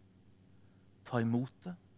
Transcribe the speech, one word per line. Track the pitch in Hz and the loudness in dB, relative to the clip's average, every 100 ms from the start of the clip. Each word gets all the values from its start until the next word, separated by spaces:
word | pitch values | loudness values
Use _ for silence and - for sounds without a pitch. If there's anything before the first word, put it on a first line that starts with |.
| - - - - - - - - - - - | -20 -20 -20 -20 -20 -20 -20 -20 -20 -20 -2
Ta | 120 | 0
imot | 113 120 131 - | 2 0 -2 -8
det. | 180 175 - | -14 -14 -16